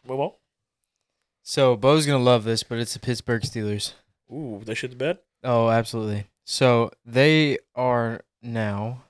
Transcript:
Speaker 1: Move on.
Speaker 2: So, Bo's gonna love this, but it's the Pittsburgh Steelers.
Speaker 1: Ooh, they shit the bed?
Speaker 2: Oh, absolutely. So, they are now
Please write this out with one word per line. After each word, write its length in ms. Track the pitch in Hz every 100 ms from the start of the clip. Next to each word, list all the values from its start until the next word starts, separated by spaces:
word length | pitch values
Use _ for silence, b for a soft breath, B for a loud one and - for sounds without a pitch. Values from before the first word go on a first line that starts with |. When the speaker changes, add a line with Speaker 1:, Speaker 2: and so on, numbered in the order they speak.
| 127
Speaker 1:
Move 120 | 131
on. 100 | 151 _ _ _ _ _ _ _ _ _ _ _
Speaker 2:
So, 320 | - - 135 113
Bo's 300 | 127 156 147
gonna 180 | 139
love 220 | 123 123 110
this, 180 | 113
but 140 | - 117
it's 140 | 120
the 60 | -
Pittsburgh 420 | - 117 - 117
Steelers. 520 | - 117 104 104 - - _ _ _
Speaker 1:
Ooh, 300 | 131 143 104 110
they 80 | 113
shit 160 | 127
the 40 | 123
bed? 220 | 139 185 _ _
Speaker 2:
Oh, 260 | 127 120 113
absolutely. 560 | 113 113 113 107 104 98 _ -
So, 440 | - 131 120 117 _
they 540 | 120 120 147 156 151 131 _ -
are 460 | 127 123 117 117 - _
now 600 | 120 117 104 101 107 127 _